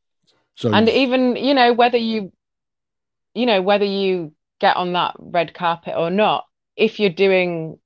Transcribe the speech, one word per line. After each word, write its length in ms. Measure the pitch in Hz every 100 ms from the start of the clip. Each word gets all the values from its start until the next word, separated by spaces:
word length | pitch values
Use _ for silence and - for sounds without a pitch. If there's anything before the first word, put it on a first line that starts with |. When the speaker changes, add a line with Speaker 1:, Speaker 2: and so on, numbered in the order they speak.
| _ _ _ _ _
Speaker 1:
So 180 | - 120
Speaker 2:
And 160 | 190 226
Speaker 1:
you 60 |
Speaker 2:
even, 420 | 254 262 254 254 -
you 180 | 254
know, 180 | 269 240
whether 260 | 233 240 240
you, 340 | 226 220 185 _ _ _ _ _ _ _ _ _ _
you 120 | 202 247
know, 160 | 196
whether 220 | 185 202
you 480 | 202 196 190 185 156 _ _ -
get 160 | 196 -
on 160 | 180
that 200 | 175 151 -
red 360 | - 170 165
carpet 400 | - 170 165 - -
or 140 | 165
not, 360 | 190 202 139 - _ _ -
if 220 | 220 -
you're 100 | 202
doing 680 | 160 196 185 180 170 160 -